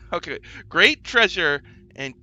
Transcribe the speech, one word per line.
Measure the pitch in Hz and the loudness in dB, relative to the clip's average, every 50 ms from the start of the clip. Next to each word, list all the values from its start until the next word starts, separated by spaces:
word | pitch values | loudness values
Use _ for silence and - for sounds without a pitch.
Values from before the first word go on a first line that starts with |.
| - - - | -6 -8 -10
okay. | 175 - 160 131 - - - - - - - | -8 -8 -8 -12 -12 -14 -16 -20 -20 -20 -6
Great | - 160 196 254 311 - - | 0 4 4 4 4 0 -6
treasure | - - 233 226 190 - 185 170 147 143 139 - - - - - _ _ | -4 0 2 2 2 2 0 -2 -2 -2 -2 -6 -10 -20 -20 -20 _ _
and | - 135 135 127 - | -12 -12 -12 -12 -14